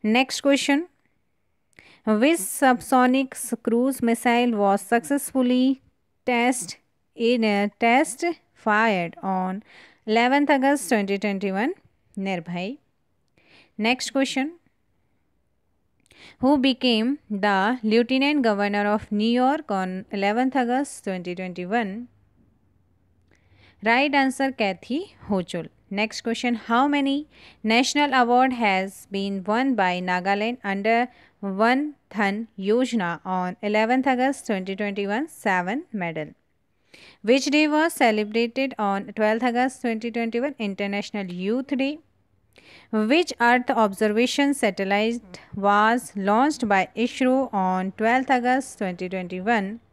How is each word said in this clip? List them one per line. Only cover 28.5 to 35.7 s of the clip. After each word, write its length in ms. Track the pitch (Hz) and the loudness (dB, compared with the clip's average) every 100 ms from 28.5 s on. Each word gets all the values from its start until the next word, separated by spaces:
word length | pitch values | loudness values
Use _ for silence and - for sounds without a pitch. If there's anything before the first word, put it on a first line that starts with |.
has 540 | 247 220 190 196 - - | 2 0 2 -2 -10 -10
been 320 | 196 196 196 | -6 -4 -4
won 320 | 185 220 269 233 | -2 0 0 2
by 260 | 185 180 | 0 0
Nagaland 560 | 180 180 185 202 214 247 | -2 -2 0 0 -2 -4
under 440 | 202 196 208 233 254 _ _ _ | -6 -2 2 2 0 _ _ _
Van 520 | 202 190 226 262 302 285 _ | -8 0 2 2 -2 -8 _
Dhan 360 | 196 202 202 226 - | -4 -2 -2 -8 -8
Yojana 600 | 196 226 254 240 175 170 | 0 0 0 0 -2 -4
on 320 | 185 185 180 185 | -4 -4 -4 -6
eleventh 460 | 208 214 220 262 262 | -2 0 2 2 2
August 400 | 247 262 269 - | 0 0 -2 -4
twenty 280 | 196 185 190 | -4 -4 -6
twenty-one? 540 | 208 202 202 214 320 | -6 -4 -4 -4 -6
Seven 560 | - - 185 180 | -6 0 0 0